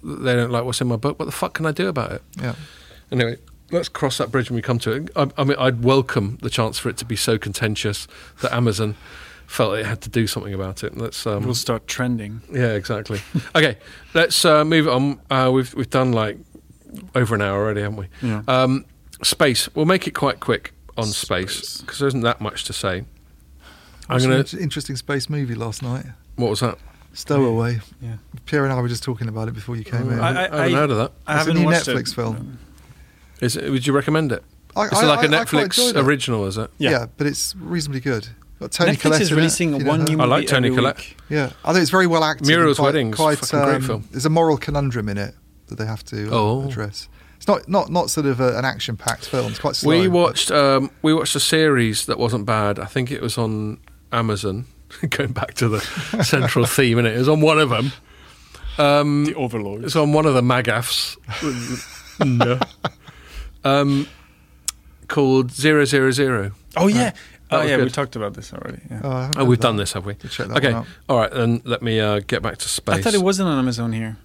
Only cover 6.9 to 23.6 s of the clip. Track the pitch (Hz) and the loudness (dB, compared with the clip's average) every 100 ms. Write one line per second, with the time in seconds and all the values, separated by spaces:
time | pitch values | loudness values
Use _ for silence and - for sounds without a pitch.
6.9 | - 117 110 - 113 - 98 113 104 107 | -6 -8 -4 0 0 -2 -4 -4 -2 -4
7.9 | 98 - - - - - 120 120 101 107 | -4 -10 -18 -20 -6 -2 0 0 0 -4
8.9 | 101 - - - - - - 110 104 104 | -6 -14 -20 -20 -20 -16 -2 0 0 -4
9.9 | 113 - 120 113 - 98 95 95 98 104 | -6 -4 -2 0 -2 -6 -6 -6 -8 -10
10.9 | - 113 - 117 101 127 120 - 113 - | -8 -10 -8 -6 -4 -2 -4 -2 -4 -4
11.9 | - 123 120 104 113 - 127 120 104 95 | -6 -2 -4 -6 -12 -8 -2 0 0 -4
12.9 | 107 110 104 - 160 - 165 151 110 - | -8 -6 -8 -4 -6 0 2 2 0 -12
13.9 | - - 165 165 - 175 151 151 165 151 | -20 -4 2 2 4 6 6 6 4 4
14.9 | 127 139 139 - 135 131 131 123 - 127 | 2 0 -2 -2 2 4 2 0 -4 -2
15.9 | 135 131 117 107 101 - - _ - - | 2 2 2 0 -6 -16 -20 _ -20 -20
16.9 | - - 127 117 113 101 98 107 104 104 | -20 -6 0 0 2 0 0 0 -2 -4
17.9 | 107 92 - 127 107 107 127 127 131 - | -6 -12 -6 -4 -4 0 2 2 0 -4
18.9 | - - - - - 151 117 - - 156 | -20 -20 -6 -4 2 2 2 -2 -2 2
19.9 | 185 - - 143 - - 113 - - - | 2 0 -2 -2 -2 -2 -4 -4 -20 -16
20.9 | - 107 104 - 92 92 - - - - | -6 -4 -4 -2 -2 -2 -8 -10 -12 -12
21.9 | - 139 131 117 - 107 - - 95 101 | -2 -2 2 0 0 -4 -8 -10 -4 -4
22.9 | 90 - - - - - - | -4 -8 -18 -20 -20 -20 -20